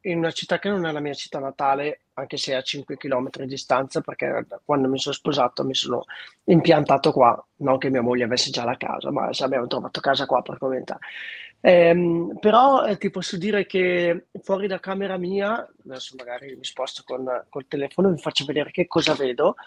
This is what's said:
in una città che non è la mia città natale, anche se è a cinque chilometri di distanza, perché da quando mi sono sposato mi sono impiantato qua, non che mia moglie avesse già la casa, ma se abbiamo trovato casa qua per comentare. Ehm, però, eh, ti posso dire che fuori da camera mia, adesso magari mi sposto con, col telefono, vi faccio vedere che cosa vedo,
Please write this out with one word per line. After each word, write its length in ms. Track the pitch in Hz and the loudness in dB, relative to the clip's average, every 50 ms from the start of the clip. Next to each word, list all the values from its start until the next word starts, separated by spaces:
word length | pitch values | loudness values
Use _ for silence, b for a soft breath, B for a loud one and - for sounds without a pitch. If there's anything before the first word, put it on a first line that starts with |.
| _ | _
in 100 | 196 170 170 | -2 -2 0
una 120 | 165 165 | 0 -2
città 280 | - - - - 185 165 | -2 -4 -4 -2 -2 -2
che 100 | - 196 | 0 -2
non 160 | 208 190 170 | -2 0 -2
è 60 | 160 | -2
la 80 | 151 147 | -4 -4
mia 140 | 147 147 139 | -6 -6 -8
città 260 | - - - - 147 | -8 -10 -10 -8 -8
natale, 640 | 135 135 135 - 143 139 139 139 143 151 - _ _ _ _ | -8 -8 -6 -2 0 0 2 2 0 -4 -6 _ _ _ _
anche 240 | - 135 131 - | -12 -10 -8 -6
se 160 | 135 - 151 135 | -6 -4 -2 -2
è 20 | |
a 60 | 127 | -4
cinque 360 | 131 - - 143 131 - 143 | -2 -4 -8 -8 -8 -10 -12
chilometri 460 | 131 - 143 135 123 127 135 - - 139 | -10 -4 -2 -2 -2 -2 -4 -8 -10 -10
di 60 | 127 | -8
distanza, 520 | 135 135 - - 131 127 139 127 - - | -8 -10 -2 0 0 0 0 -2 -4 -6
perché 440 | - - 139 - - 139 131 113 - | -6 -6 -8 -6 -4 -4 -4 -4 -6
da 120 | _ - - _ | _ -14 -14 _
quando 240 | - 147 139 131 | 0 2 2 2
mi 100 | 131 135 135 | 2 0 -2
sono 140 | - 143 139 | -2 -6 -6
sposato 500 | - _ - 143 135 123 123 _ - 135 | -4 _ -2 0 2 0 0 _ -4 -4
mi 80 | 135 131 | -2 -2
sono 300 | - - - 123 117 - B B B B B B B _ | -2 -2 -2 -4 -4 -4 B B B B B B B _
impiantato 680 | - 185 165 - 165 160 151 147 - 143 139 - 156 | 6 6 6 8 6 4 4 6 4 2 4 4 2
qua, 340 | - 143 127 120 113 - - _ _ | 6 6 6 6 6 2 -6 _ _
non 200 | _ 143 139 131 | _ 0 0 0
che 120 | 131 135 139 | 2 2 0
mia 120 | 135 127 | 0 2
moglie 220 | 117 123 123 123 123 | 2 2 0 0 0
avesse 260 | 110 123 123 - 135 | 0 0 -2 -2 -2
già 140 | 131 131 120 | -4 -4 -2
la 140 | 117 120 | -4 -4
casa, 340 | - - - - - - - | -4 -6 -6 -6 -6 -4 -4
ma 200 | 143 127 - 117 - | -2 -2 -2 -2 -2
se 100 | - 147 | -2 -2
abbiamo 240 | 131 139 127 120 | 0 0 -2 -2
trovato 320 | 120 - 123 95 - - - | -2 -4 -6 -6 -6 -10 -4
casa 260 | - 143 139 135 139 | 0 0 0 0 0
qua 160 | - 139 120 | 0 0 0
per 160 | - - 135 | 0 -4 -10
comentare. 420 | - 143 131 131 127 120 - - - B B B B B B B B B B B _ | -6 -4 -4 -4 -4 -6 -8 -12 -12 B B B B B B B B B B B _
Ehm, 800 | - 185 180 175 170 170 170 175 175 170 170 170 170 196 220 - | 6 6 8 8 8 8 6 6 4 2 2 0 -2 -4 -6 0
però, 460 | - 214 214 233 254 277 269 254 - | 2 6 6 8 8 8 6 4 4
eh, 120 | 220 202 | 0 -2
ti 120 | - - 196 | -2 -4 -6
posso 280 | - 185 170 - - | -4 -4 -8 -6 -6
dire 280 | 180 165 214 208 202 180 | -4 -2 0 0 0 -2
che 640 | - - 185 180 180 180 175 175 170 170 180 _ _ _ - _ | 0 0 0 2 2 2 2 2 2 0 -2 _ _ _ -14 _
fuori 240 | - 196 190 202 | -4 -2 -2 -2
da 120 | 202 196 175 | -4 -4 -6
camera 380 | - 190 190 196 196 190 190 | -6 -6 -6 -4 -4 -4 -4
mia, 500 | 185 180 180 196 196 202 202 226 233 - - _ _ _ | -4 -4 -2 -2 -2 0 -2 -2 -4 -6 -12 _ _ _
adesso 300 | 127 131 127 - - 131 | -16 -14 -14 -14 -14 -16
magari 380 | 127 123 120 120 123 135 139 131 | -16 -12 -12 -12 -12 -12 -16 -18
mi 80 | 127 127 | -14 -14
sposto 380 | - - - 127 131 - - _ | -12 -8 -6 -8 -8 -8 -16 _
con, 200 | - 131 127 131 131 127 117 - _ | -10 -8 -6 -4 -4 -4 -6 -6 _
col 180 | - 143 131 | -12 -12 -8
telefono, 420 | _ 160 143 139 135 - - 185 196 | _ -6 -4 -4 -4 0 2 2 2
vi 100 | 175 147 | 2 0
faccio 240 | - 156 - - 139 | -4 -4 -4 -4 -4
vedere 260 | 147 135 147 143 147 | -2 -2 -2 -4 -2
che 160 | - 185 175 | -2 -2 -2
cosa 260 | - - 165 143 156 151 | 2 2 2 2 2 2
vedo, 400 | 139 139 127 123 123 147 185 240 B B | 2 0 -2 0 2 2 2 2 B B